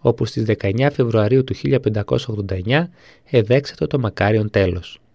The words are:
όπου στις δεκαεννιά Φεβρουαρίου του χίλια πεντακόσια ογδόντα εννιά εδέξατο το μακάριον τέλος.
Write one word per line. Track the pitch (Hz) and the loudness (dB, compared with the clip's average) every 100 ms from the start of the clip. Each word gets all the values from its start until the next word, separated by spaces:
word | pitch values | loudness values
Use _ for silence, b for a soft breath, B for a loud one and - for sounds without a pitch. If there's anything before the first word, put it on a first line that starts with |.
όπου | 120 117 120 | 2 0 -2
στις | - | -2
δεκαεννιά | 110 110 98 107 139 | -2 0 0 2 0
Φεβρουαρίου | 143 120 110 107 131 | 2 0 2 2 2
του | 131 | 0
χίλια | - 139 131 | -4 0 0
πεντακόσια | - 107 101 127 - | 0 -2 -2 -2 -2
ογδόντα | 107 101 95 | -6 -4 -4
εννιά | 92 139 175 b b b _ | 0 0 0 b b b _
εδέξατο | 123 113 127 139 - 156 | 0 4 2 0 -6 -2
το | 139 | 0
μακάριον | 113 - 101 110 104 | -2 0 2 2 0
τέλος. | 107 92 90 - - _ | 0 0 -2 -8 -20 _